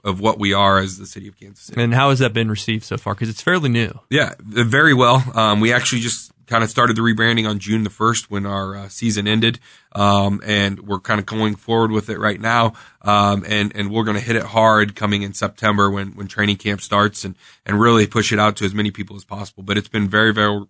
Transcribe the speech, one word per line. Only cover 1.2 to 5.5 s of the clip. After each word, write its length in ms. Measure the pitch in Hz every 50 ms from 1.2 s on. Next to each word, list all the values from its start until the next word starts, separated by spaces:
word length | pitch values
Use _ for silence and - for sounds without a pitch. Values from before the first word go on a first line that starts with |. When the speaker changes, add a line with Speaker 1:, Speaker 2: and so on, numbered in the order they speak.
| 95
Speaker 1:
of 100 | 101 92 _
Kansas 260 | 98 101 104 - -
City. 180 | - - 117
Speaker 2:
And 100 | 120 117
how 180 | 120 131 139 139
has 100 | 139 127
that 120 | 131 117
been 180 | 107 117 117 110
received 340 | 107 104 - - 110 107 -
so 120 | - -
far? 200 | - - 101 101
'Cause 120 | - 120 113
it's 140 | 110 -
fairly 260 | - 170 180 180 147 127
new. 300 | 117 117 113 - - - - -
Speaker 1:
Yeah, 240 | 131 147 127 - - -
very 560 | 90 107 101 120 113 110 131 139 156 156 139
well. 300 | 123 127 120 127 131 131 123 -
Um, 240 | 113 110 107